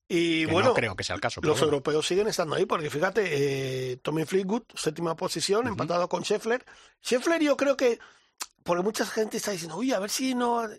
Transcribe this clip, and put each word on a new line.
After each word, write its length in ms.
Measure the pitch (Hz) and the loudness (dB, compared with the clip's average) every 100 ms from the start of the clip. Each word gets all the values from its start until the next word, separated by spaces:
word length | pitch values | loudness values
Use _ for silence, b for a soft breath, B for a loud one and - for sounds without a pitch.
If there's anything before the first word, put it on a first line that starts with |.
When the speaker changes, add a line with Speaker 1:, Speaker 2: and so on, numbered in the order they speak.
| - | -4
Speaker 1:
Y 380 | 175 170 160 160 | 0 2 0 2
Speaker 2:
Que 40 | |
Speaker 1:
bueno, 180 | 165 247 | 4 4
Speaker 2:
no 40 | |
creo 220 | 185 117 92 | 4 0 -4
que 80 | |
sea 120 | - 90 | -6 -4
el 60 | |
caso, 180 | 120 - | -4 -2
pero 120 | 127 | 0
Speaker 1:
los 80 | 143 | 2
Speaker 2:
bueno. 140 | 156 143 | 2 2
Speaker 1:
europeos 300 | 143 151 147 | 0 0 2
siguen 220 | 180 214 | 0 0
estando 280 | 180 165 139 | 0 -2 0
ahí, 100 | 202 | 0
porque 240 | 202 151 | 0 -2
fíjate, 1040 | 143 185 202 185 143 143 135 135 131 127 | 0 0 2 0 0 0 0 -4 -4 -6
eh, 60 | 127 | -6
Tommy 280 | - 156 156 | -4 -2 0
Fleetwood, 380 | 190 190 233 - - | 0 0 -2 -4 -6
séptima 400 | 156 156 170 160 | -4 -2 -2 -2
posición, 460 | 185 170 165 202 | -4 -2 0 2
Speaker 2:
Ujú. 80 | 254 | 0
Speaker 1:
empatado 400 | 196 180 175 175 | -2 0 0 0
con 140 | 175 | -2
Scheffler. 420 | - 208 220 247 B B B B | -2 -2 0 -2 B B B B
Scheffler 400 | - 247 330 330 | 0 0 2 2
yo 140 | 294 262 | 4 4
creo 220 | 277 262 | 2 4
que, 220 | 254 226 B B B B - _ | 2 2 B B B B -16 _
porque 200 | - 175 | -2 0
mucha 220 | 208 220 233 | 0 -2 -2
gente 320 | - 220 226 | -2 -2 -4
está 140 | - | -4
diciendo, 260 | 190 165 165 | -6 -6 -4
"Uy, 160 | 254 | 0
a 60 | 220 | 0
ver 100 | 208 | -2
si 260 | - 262 247 | -2 -2 0
no", 320 | 240 233 226 | 0 0 -2